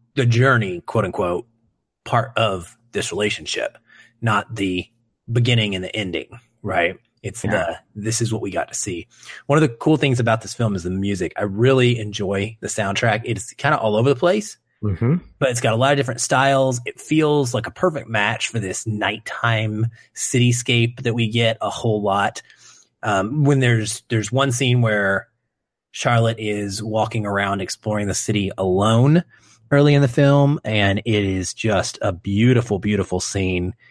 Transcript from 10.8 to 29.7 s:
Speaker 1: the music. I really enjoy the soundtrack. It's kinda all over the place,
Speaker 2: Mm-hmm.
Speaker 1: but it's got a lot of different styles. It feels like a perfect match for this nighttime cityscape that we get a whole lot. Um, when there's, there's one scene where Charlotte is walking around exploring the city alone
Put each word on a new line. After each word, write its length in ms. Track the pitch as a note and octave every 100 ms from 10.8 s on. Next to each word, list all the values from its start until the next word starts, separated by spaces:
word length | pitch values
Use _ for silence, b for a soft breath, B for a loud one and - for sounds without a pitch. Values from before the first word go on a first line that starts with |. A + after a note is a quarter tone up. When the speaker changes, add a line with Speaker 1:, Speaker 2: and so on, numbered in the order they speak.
Speaker 1:
the 80 | F2
music. 420 | F#2+ G2 G2 - -
I 60 |
really 540 | G#2 G2 B2+ C3 B2 A#2+
enjoy 580 | G#2 G2+ F#2+ G2 G#2+ A2+
the 60 | G#2+
soundtrack. 540 | - G2 G2 A#2 G#2+ A2+
It's 260 | G#2 -
kinda 240 | - C#3 D3+
all 160 | A2 G#2+
over 140 | C3
the 60 | B2
place, 380 | E3+ G#3 G#3 - _ _
Speaker 2:
Mm-hmm. 320 | G#2 F2+ A#2 F3 - -
Speaker 1:
but 100 | C3+
it's 120 | A#2+
got 120 | A#2
a 40 | A2+
lot 160 | C3+
of 40 | C#3+
different 240 | C3 B2
styles. 580 | - C3 C3+ C3+ C3 B2 -
It 140 | -
feels 520 | - D#3 D3+ D3 B2+ A#2
like 100 | -
a 60 |
perfect 360 | - F#3 D#3 -
match 420 | A2 G#2 A2 -
for 100 | A2+
this 260 | F#2+ - A#2
nighttime 1040 | G#2 G2 A2+ - - A#2 A2 A2 G#2+ A2+ b b -
cityscape 840 | - B2+ B2 A#2+ - A#2+ A#2 -
that 120 | B2+ A#2
we 140 | A2
get 280 | A#2+ A#2 A2
a 80 | G#2
whole 320 | - A#2+ G#2+
lot. 400 | G2+ G2 G2+ - B B B B B _
Um, 420 | - G2 G#2 D3+ C#3
when 140 | C#3
there's, 440 | B2 A2+ G#2+ - -
there's 220 | A2+ G#2+
one 200 | B2+ C3+
scene 300 | A#2+ C3 B2
where 460 | A2+ G#2 G2 G2 - _ _ _ _ _ _ -
Charlotte 440 | C3 A#2+ A2+ A2
is 440 | G#2+ G#2 G2+ G2
walking 420 | G#2+ A2 A2 A2 G#2
around 360 | G2+ G2 G2+
exploring 460 | F#2 - A2 G#2+ G2+
the 60 |
city 380 | F2+ - G#2 F#2+ -
alone 640 | F#2+ F#2 G#2+ A2+ C3+ E3+ - b b b -